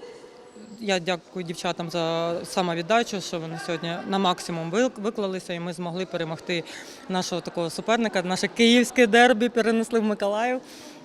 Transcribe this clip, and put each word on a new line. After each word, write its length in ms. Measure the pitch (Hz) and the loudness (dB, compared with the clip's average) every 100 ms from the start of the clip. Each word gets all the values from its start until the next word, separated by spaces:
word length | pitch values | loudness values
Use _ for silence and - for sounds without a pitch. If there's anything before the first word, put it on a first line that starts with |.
| - - - - - - - - | -18 -18 -20 -20 -20 -20 -18 -8
я 200 | 214 190 | -2 0
дякую 460 | 170 175 - 185 170 | 0 -4 -6 -10 -8
дівчатам 440 | 170 185 170 170 | -4 -4 -4 -4
за 460 | 175 165 165 170 175 170 | -2 -2 0 -2 -4 -4
самовіддачу, 760 | - 180 170 170 226 233 196 | 0 0 0 2 2 2 -4
що 180 | - 175 | -6 -6
вони 200 | 160 160 - | -6 -8 -6
сьогодні 280 | 165 170 175 220 | -4 -4 -6 -2
на 100 | 190 | 2
максимум 540 | 190 180 - 170 165 | 2 2 -2 -6 -2
вил-, 300 | 190 254 214 | 0 0 0
виклалися, 520 | 208 233 196 185 - | -6 -4 -4 -4 -6
і 60 | 175 | -6
ми 140 | 175 | -6
змогли 320 | 175 175 170 185 | -6 -6 -6 -4
перемогти 580 | 175 160 165 - 175 160 - - - - | -4 -4 -6 -4 -4 -4 -12 -16 -14 -4
нашого 320 | 185 175 175 | -2 -2 -4
такого 280 | 170 - 165 | -4 -4 -4
суперника. 520 | - 190 233 220 190 | -4 0 2 2 0
Наше 260 | 175 185 196 | 0 0 -2
київське 600 | - 233 247 240 - 233 | 4 6 8 6 4 6
дербі 420 | 233 247 226 240 | 8 8 6 2
перенесли 500 | 240 220 226 226 233 | 2 2 2 2 0
в 40 | |
Миколаїв. 580 | 214 208 202 208 247 254 - - - - | 0 0 0 0 0 -2 -6 -16 -18 -20